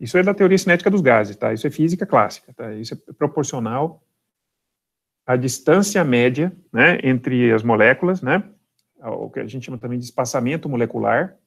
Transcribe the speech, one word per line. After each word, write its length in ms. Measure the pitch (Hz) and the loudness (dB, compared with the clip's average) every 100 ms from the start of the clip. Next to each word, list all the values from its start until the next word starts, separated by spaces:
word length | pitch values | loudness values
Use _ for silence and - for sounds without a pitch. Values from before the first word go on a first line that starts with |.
isso 180 | 117 180 | -2 0
é 40 | |
da 120 | 185 | 2
teoria 240 | 202 190 190 | 4 4 4
cinética 320 | 180 170 202 | 2 0 2
dos 100 | 196 | 2
gases, 360 | 131 113 104 104 | 4 4 2 -4
tá? 160 | 113 | -4
Isso 140 | 113 151 | -2 -4
é 40 | |
física 340 | - 160 175 | 0 0 0
clássica, 480 | 202 127 104 - - | 0 2 0 -4 -20
tá? 220 | - 117 | -16 -12
Isso 200 | 107 113 | -12 -12
é 180 | 131 - | -14 -16
proporcional 920 | - 147 151 139 135 113 123 160 - _ _ _ _ _ _ _ _ _ _ _ _ | -6 -4 -4 -6 -6 -6 -4 -6 -8 _ _ _ _ _ _ _ _ _ _ _ _
à 120 | - 127 | -4 -2
distância 680 | 131 - - 180 202 196 | -2 -2 2 2 2 0
média, 500 | 156 123 123 127 175 - _ | 2 2 2 0 -4 -6 _
né, 260 | 113 151 175 | 2 4 4
entre 480 | 135 127 131 127 120 | 0 -2 0 2 2
as 100 | 113 | 2
moléculas, 600 | 117 110 110 131 180 185 | 2 4 4 4 0 -2
né, 200 | 127 175 - _ _ _ _ _ | -2 -2 -4 _ _ _ _ _
o 320 | 113 - 110 | -12 -10 -10
que 100 | 131 | -10
a 60 | 117 | -10
gente 180 | 127 | -12
chama 140 | 120 127 | -12 -12
também 200 | 123 123 | -8 -8
de 60 | |
espaçamento 640 | 120 - 123 135 120 156 151 | -6 -6 -4 -2 -4 -4 -4
molecular, 680 | 123 113 117 110 120 185 - | -4 -2 -2 0 0 -2 -8